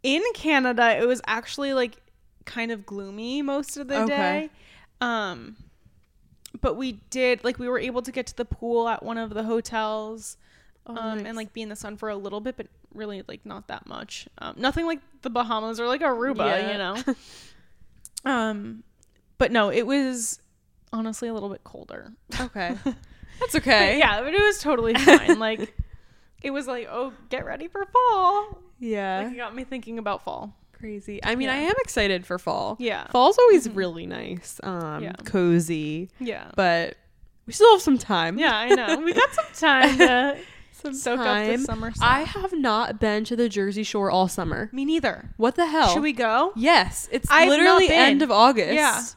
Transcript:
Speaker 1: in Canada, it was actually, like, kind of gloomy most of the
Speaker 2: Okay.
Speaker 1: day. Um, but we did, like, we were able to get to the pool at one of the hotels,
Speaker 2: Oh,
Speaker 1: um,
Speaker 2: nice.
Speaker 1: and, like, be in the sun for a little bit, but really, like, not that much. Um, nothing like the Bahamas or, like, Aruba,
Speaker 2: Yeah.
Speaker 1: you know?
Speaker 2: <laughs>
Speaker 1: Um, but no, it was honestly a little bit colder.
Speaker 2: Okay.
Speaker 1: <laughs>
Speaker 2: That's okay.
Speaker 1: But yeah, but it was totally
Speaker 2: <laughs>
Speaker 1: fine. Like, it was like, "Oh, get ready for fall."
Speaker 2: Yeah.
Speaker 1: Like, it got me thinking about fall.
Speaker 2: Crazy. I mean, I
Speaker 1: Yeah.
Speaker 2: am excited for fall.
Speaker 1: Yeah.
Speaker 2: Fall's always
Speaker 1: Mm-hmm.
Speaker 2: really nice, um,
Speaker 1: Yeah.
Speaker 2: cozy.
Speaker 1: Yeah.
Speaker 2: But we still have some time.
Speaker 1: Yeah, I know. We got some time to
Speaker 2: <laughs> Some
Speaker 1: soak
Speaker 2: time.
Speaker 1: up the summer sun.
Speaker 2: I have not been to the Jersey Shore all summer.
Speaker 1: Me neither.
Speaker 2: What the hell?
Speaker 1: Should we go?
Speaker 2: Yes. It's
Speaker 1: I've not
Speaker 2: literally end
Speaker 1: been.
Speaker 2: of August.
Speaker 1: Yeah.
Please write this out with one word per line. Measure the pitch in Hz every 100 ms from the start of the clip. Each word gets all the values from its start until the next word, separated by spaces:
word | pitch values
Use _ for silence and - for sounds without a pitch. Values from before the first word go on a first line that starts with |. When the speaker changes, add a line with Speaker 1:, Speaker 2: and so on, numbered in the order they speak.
Speaker 1:
in | 262 294 466
Canada, | 427 311 285 254 240 233 220
it | 240
was | 247 -
actually, | 220 233 - 277
like, | 262 247 - _ _ _ _ -
kind | 247 233
of | 220 196
gloomy | 202 196 208 233 277
most | 277 277 285 285
of | 262
the | 269
Speaker 2:
Okay. | 220 285
Speaker 1:
day. | 180 294 311 _ - - _ _
Um, | 247 226 202 123 117 220 - _ _ _ _ _ _ _ - -
but | 269 185
we | 262 208 _
did, | 262 254 240
like, | 240 247
we | 247
were | 247
able | 254 240
to | 247
get | 269 247
to | -
the | 240
pool | - 233 233 233
at | 220
one | - 226
of | 226
the | 214
hotels, | 220 233 - 226 214 214 214 226 214 - _ _ _ _ -
Speaker 2:
Oh, | 226
Speaker 1:
um, | 220 214
Speaker 2:
nice. | 214
Speaker 1:
and, | 226
like, | 214
be | 233
in | 220
the | 208
sun | 208 208
for | 220
a | 202
little | 196 208
bit, | 226 254
but | 208 _ _
really, | 214 214 202 -
like, | 196 208
not | 196 -
that | - -
much. | - 202 - - -
Um, | - -
nothing | 254 302 330
like | 320 _ _
the | 262
Bahamas | 233 233 220 220 226
or, | 240
like, | 269
Aruba, | 302 240 254 233 - 190
Speaker 2:
Yeah. | 214
Speaker 1:
you | 208
know? | 185 214 262 247
Speaker 2:
<laughs> | - - - - _ - - - - - 262
Speaker 1:
Um, | 254 220 208 214 226 - _ _ _ _ _
but | 262
no, | 233 202
it | 185 233
was | 277 262 247 226 - _ _ _ _ _
honestly | 226 220 220 240
a |
little | 220 202
bit | 196
colder. | - - - - - 226 _ -
Speaker 2:
Okay. | 254 208 175 214
Speaker 1:
<laughs> | 277 - - - - -
Speaker 2:
That's | 494 -
okay. | 254 220 196
Speaker 1:
But | 269
yeah, | 269 208
but | 262
it | 370
was | 415 415
totally | 285 254 226
Speaker 2:
<laughs> | 233
Speaker 1:
fine. | 277 339 - 220
Like, | 220 220 214 - - - - - _ _
it | 277
was | 277 254
like, | 247 226
"Oh, | 233 262 220 -
get | 254 -
ready | - 330
for | 392 392
fall." | 494 494 403 359 403 415 - - _
Speaker 2:
Yeah. | 240 208 196 185
Speaker 1:
Like, | 220
it | 254
got | 233 233
me |
thinking | 262 262 220 226
about | 208 202
fall. | - - 208 - _ _
Speaker 2:
Crazy. | 220 208 202 202
I | - 240
mean, | 262
I | 269
Speaker 1:
Yeah. | 320
Speaker 2:
am | 480
excited | 508 - 202 180 185
for | 180
fall. | - - 208 220
Speaker 1:
Yeah. | 240 196 -
Speaker 2:
Fall's | 247 269 427
always | 494 370 240
Speaker 1:
Mm-hmm. | 196
Speaker 2:
really | 180 165 175
nice, | - - 180 - -
um, | - 175 160 151
Speaker 1:
Yeah. | 156 - -
Speaker 2:
cozy. | 196 175 170 160 160 151 156 185 _
Speaker 1:
Yeah. | 247 208 - -
Speaker 2:
But | 185 170 170 - _ _ - _ -
we |
still | - 453
have | 403
some | 320 262
time. | - 185 165 208
Speaker 1:
Yeah, | 311 214
I | 240
know. | 254 247 320
We | 330
got | 359 539
some | - 640 -
time | 320 269 285 262
to | 320 247 277 285
Speaker 2:
<laughs> | 359 - -
Some | - 294 269
Speaker 1:
soak | 262 254
Speaker 2:
time. | 226 208 214
Speaker 1:
up | 240
the |
summer | 269 220 226
sun. | 226 233
Speaker 2:
I | 262
have | 330 403 381
not | 349 262 214 240 214
been | 220 208 220
to | 233
the | 240
Jersey | 202 196 202
Shore | 214 214 196
all | 185 185
summer. | - 165 - -
Speaker 1:
Me | 254
neither. | 277 320 262 - - -
Speaker 2:
What | 233 -
the | 330
hell? | 320 226
Speaker 1:
Should | 170
we | 202
go? | 240 233 226 339 302
Speaker 2:
Yes. | 262 320 185 - -
It's | 247 -
Speaker 1:
I've | 294 330
not | 294
Speaker 2:
literally | 359 381 370
end | - 262 277
Speaker 1:
been. |
Speaker 2:
of | 285
August. | 208 240 233 165
Speaker 1:
Yeah. | 247 294 226 233